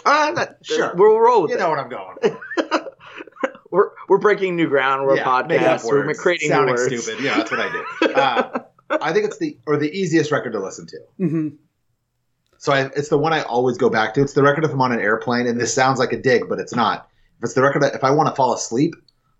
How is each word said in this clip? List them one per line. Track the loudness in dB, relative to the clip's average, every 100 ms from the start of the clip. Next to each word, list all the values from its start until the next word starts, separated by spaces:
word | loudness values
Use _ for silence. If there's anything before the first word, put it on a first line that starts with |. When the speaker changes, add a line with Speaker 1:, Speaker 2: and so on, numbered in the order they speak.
Speaker 1:
Uh, | 0 2 0
that, | -2 -8 -10
Speaker 2:
Sure. | -4 -2 0
Speaker 1:
we'll | 4 6 6
roll | 4 4
with | 2
Speaker 2:
You | 0
Speaker 1:
it. |
Speaker 2:
know | -2
what | -2
I'm | -6
going. | -12 -14 -4 -2 -2 -6 -6
Speaker 1:
<laughs> | -2 -4 -6 -16 -20 -20 -20 -8 -8 -8 -2
We're, | 0 0 -2 0
we're | 2
breaking | 4 2 0 0
new | 2
ground. | 2 2 2 2
We're | 2
Speaker 2:
Yeah, | 2 0
Speaker 1:
a | 2
Speaker 2:
making | 2 2
up | 0
Speaker 1:
podcast. | 0
We're | 0 0
Speaker 2:
words, | 0
Speaker 1:
creating | 0 0 0
Speaker 2:
sounding | 2 2
Speaker 1:
new | 2
words. | 0 -2
Speaker 2:
stupid. | -6 -4
Yeah, | -2 -2
that's | -2
what | -4
I | -4
do. | -6 -10 -2 0
Speaker 1:
<laughs> |
Speaker 2:
Uh, | 2 2 0 -2 -6 -10 _ -6 -4
I | 0
think | 0 0
it's | -4
the, | -8 -6 -2
or | -2
the | -2
easiest | -2 0 2 2
record | -2 -2
to | -6
listen | -6 -10 -16
to. | -20 -18 -6
Speaker 3:
Mm-hmm. | -2 -2 -4 -10 _ _ _ _ _ _ _ _ _ _
Speaker 2:
So | -2
I, | 0 0 -4
it's | 0
the | 0
one | 2
I | 0
always | -2 0 0 2
go | 0
back | 2 0
to. | 0
It's | 0
the | 4
record | 2 2
if | 0
I'm | 0
on | 0
an | 0
airplane, | 0 -2 -2 -2 -2
and | -2
this | -2
sounds | 2 2 2
like | 0
a | 0
dig, | 2 2 0
but | -6
it's | -4
not. | -2 -2 -2 -10 _ _ _
If |
it's | -6
the | 0
record | 2 2
that, | 0
if | 0
I | 0
wanna | 2 0
fall | 0 0
asleep, | -2 -4 -2 -2 -2 _ _ _